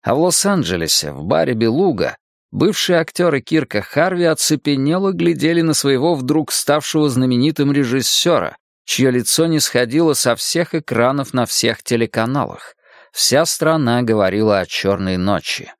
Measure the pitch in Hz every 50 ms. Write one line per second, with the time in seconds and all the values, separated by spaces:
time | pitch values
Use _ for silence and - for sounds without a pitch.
0 | _ - 117 143 165 180 156 - - 196 202 175 131 82 92 87 80 78 - -
1 | - 73 71 67 76 90 147 160 - 139 123 110 113 113 113 151 196 190 135 92
2 | 80 65 - _ _ _ _ _ _ _ - 101 151 202 208 - - - 180 165
3 | 160 - - - 175 175 151 135 120 - 160 160 139 - - 104 - - - 143
4 | 165 190 185 175 175 165 156 - - - 156 139 _ 147 143 135 135 147 165 185
5 | 196 196 190 170 170 170 170 156 - 160 170 170 165 165 147 - - 139 135 123
6 | 135 170 175 139 127 123 147 160 151 - - - - - 147 151 - - - 156
7 | 151 147 123 127 127 127 127 120 127 151 156 - 143 143 143 143 139 117 123 135
8 | 120 - - - - 175 170 127 85 - - - _ _ _ _ _ - - -
9 | 127 131 123 123 113 - - - 165 165 160 151 - - - 120 123 117 123 156
10 | 170 160 139 - - 131 117 - - - - 170 175 - - 160 151 - - 117
11 | 117 127 139 143 135 - - 131 120 - - - - 113 113 - - - 123 117
12 | 117 107 - 113 113 120 135 143 107 55 50 - - - - _ _ _ - -
13 | - _ _ - - - 127 143 165 - - - 165 156 160 160 139 120 120 123
14 | 123 113 110 107 98 92 92 104 110 107 104 98 90 - - - - 98 98 92
15 | 95 95 92 90 92 98 101 82 - - - - - - - _